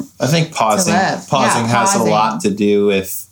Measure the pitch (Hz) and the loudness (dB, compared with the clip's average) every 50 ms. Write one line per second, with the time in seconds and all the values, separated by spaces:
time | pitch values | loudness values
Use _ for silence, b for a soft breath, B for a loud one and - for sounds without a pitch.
0 | - - _ - 143 131 165 170 160 - - - 117 110 107 196 190 - - 190 | -12 -12 _ -4 -2 0 0 0 0 -2 -2 -2 0 0 2 0 0 0 0 0
1 | 190 160 139 - - - 147 135 - 220 - 120 117 113 120 120 117 - - - | 0 0 -2 -6 -4 -2 -2 0 0 0 0 0 0 0 0 2 2 2 0 0
2 | - 107 107 107 110 110 - - - 104 98 - 101 104 104 101 101 104 98 98 | 0 2 2 2 0 0 -2 -2 -2 -2 -2 0 2 2 2 2 2 2 0 0
3 | 95 - - - - - | -2 -4 -10 -12 -12 -14